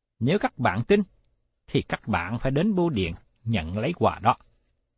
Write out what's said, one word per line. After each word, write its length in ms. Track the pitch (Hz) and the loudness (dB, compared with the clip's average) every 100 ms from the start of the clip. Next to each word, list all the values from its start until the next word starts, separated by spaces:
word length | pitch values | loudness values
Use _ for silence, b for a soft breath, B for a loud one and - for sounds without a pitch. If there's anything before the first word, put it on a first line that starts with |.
| _ - | _ -4
Nếu 200 | 120 202 | 0 0
các 200 | 262 - | 0 -2
bạn 260 | 117 95 | -2 0
tin, 180 | - 208 202 _ _ _ _ _ _ | 2 2 2 _ _ _ _ _ _
thì 160 | 143 | -2
các 260 | - 143 - | -2 -8 -2
bạn 300 | 92 87 117 | -2 -2 -4
phải 120 | 135 | -2
đến 240 | 139 208 | 0 0
bưu 160 | 185 170 | 2 0
điện 240 | 117 85 - _ _ | 0 -2 -6 _ _
nhận 340 | 110 107 80 98 | -4 -4 -2 -4
lấy 140 | 131 | -4
quà 260 | 175 104 80 | 0 0 2
đó. 140 | 117 - _ _ _ _ _ | 0 0 _ _ _ _ _